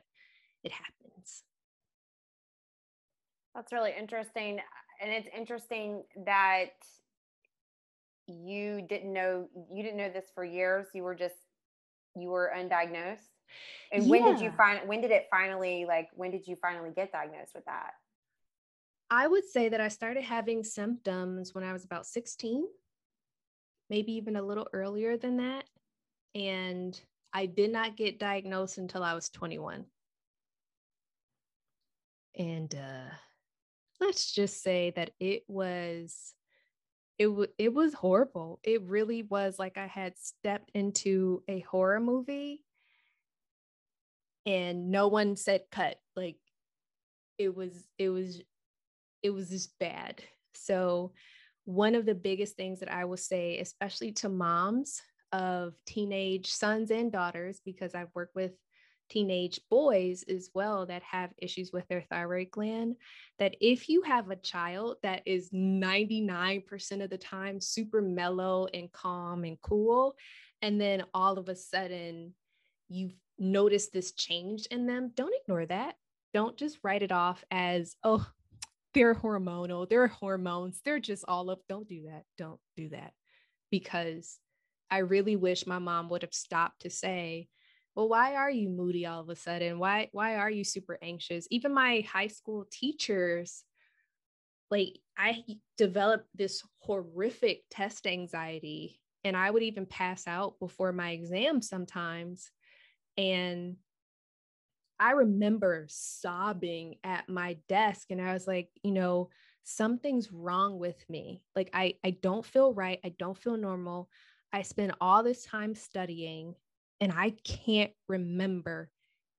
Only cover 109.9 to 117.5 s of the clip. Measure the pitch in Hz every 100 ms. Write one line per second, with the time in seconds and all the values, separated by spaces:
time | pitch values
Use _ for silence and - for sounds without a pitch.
109.9 | 240 285 254 202 175 170 180 202 190 175
110.9 | 170 - 160 - 185 _ - 190 185 196
111.9 | - 190 180 185 202 226 262 269 208 185
112.9 | 180 180 170 180 190 240 226 202 185 180
113.9 | 175 180 _ - _ _ 202 196 - 202
114.9 | - 185 202 240 247 - 214 214 214 -
115.9 | 202 180 170 165 160 165 170 _ _ _
116.9 | _ 202 165 202 214 -